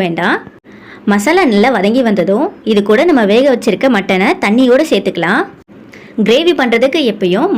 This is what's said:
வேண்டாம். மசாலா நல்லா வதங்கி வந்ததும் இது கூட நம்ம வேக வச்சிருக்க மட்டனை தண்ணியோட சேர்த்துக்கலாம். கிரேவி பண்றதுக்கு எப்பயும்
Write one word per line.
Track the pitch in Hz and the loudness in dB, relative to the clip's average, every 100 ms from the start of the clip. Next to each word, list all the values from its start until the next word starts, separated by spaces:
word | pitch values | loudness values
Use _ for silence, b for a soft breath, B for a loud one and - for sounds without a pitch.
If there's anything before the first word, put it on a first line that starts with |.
வேண்டாம். | 185 165 180 381 - - B B B B - | -2 -2 -2 -4 -8 -20 B B B B -2
மசாலா | 202 208 349 339 | -2 0 0 2
நல்லா | 202 233 233 | 2 2 2
வதங்கி | 196 240 233 | 0 0 0
வந்ததும் | 190 175 208 330 - - | 0 0 0 -2 -6 -2
இது | 208 202 | -2 2
கூட | 214 339 | 2 2
நம்ம | 285 202 | 2 2
வேக | 220 285 | 2 2
வச்சிருக்க | 240 226 185 269 220 | 0 -2 -2 0 0
மட்டனை | 185 190 208 370 202 | 0 -2 0 -2 -2
தண்ணியோட | 220 262 254 320 | 2 2 2 2
சேர்த்துக்கலாம். | 208 190 175 165 233 392 - - - - B B B 202 | -2 -2 -4 -2 -2 -4 -10 -20 -20 -20 B B B 0
கிரேவி | 240 339 294 | 2 2 0
பண்றதுக்கு | 240 233 262 330 254 | 0 0 0 0 -2
எப்பயும் | 202 185 185 349 | -2 -2 0 0